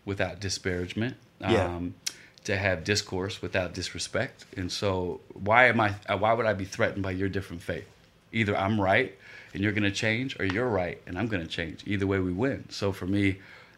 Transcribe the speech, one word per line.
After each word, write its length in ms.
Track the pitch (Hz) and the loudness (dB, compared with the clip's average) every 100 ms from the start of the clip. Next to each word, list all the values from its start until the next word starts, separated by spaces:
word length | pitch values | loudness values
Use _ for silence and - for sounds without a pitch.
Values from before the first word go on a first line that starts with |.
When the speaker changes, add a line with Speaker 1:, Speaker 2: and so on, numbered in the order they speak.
| - | -8
Speaker 1:
without 340 | 98 92 87 | -2 -2 -4
disparagement, 800 | 98 - 95 90 90 107 120 131 - _ | -6 -4 -2 -2 -4 -4 -4 -6 -18 _
Speaker 2:
Yeah. 240 | 92 110 90 | 0 2 2
Speaker 1:
um, 280 | 87 87 - - - - - - | -2 -6 -6 -10 -12 -20 -10 -4
to 120 | 98 | 0
have 260 | 98 90 | 2 0
discourse 580 | 82 101 - 92 98 - | 2 0 0 -4 -4 -6
without 320 | 95 98 87 | -2 -2 -2
disrespect. 720 | 87 87 82 - 101 127 - - - | -4 -6 -6 -4 -4 -4 -8 -14 -8
And 140 | 87 | -6
so 480 | - 104 92 90 - - | -2 0 0 -2 -6 -12
why 340 | - 95 117 123 | -6 4 8 8
am 120 | 117 | 6
I, 120 | 107 98 - | 2 0 -2
uh, 80 | 101 | 2
why 160 | 107 | 4
would 120 | 117 110 | 4 2
I 80 | |
be 120 | 95 95 | 0 -4
threatened 380 | - 104 98 | 0 0 0
by 80 | 95 | -4
your 180 | 92 98 | 0 0
different 320 | 95 95 85 | -2 -6 -10
faith? 240 | - 80 - - - _ _ | -6 -8 -8 -20 -20 _ _
Either 260 | 113 104 98 | 0 2 2
I'm 220 | 98 110 | 2 4
right 360 | 95 107 131 - - - - | 6 4 4 -4 -20 -20 -12
and 80 | - | -2
you're 120 | 104 | 0
gonna 180 | 104 101 | 2 0
change, 480 | 98 113 110 131 - | 0 0 0 -4 -2
or 60 | 98 | -2
you're 240 | 95 127 | 0 0
right 300 | 98 87 - - | 0 -2 -6 -8
and 140 | 90 | -4
I'm 80 | 113 | -2
gonna 180 | 101 80 | -2 -4
change. 380 | - 82 - - | -6 -6 -8 -4
Either 220 | 101 98 | 0 2
way, 120 | 98 | 2
we 120 | 92 | 0
win. 320 | 90 131 113 - | 0 0 -2 -8
So 220 | - 101 | -4 -2
for 120 | 95 92 | -2 0
me, 340 | 101 101 95 - - - | 2 2 2 -8 -20 -20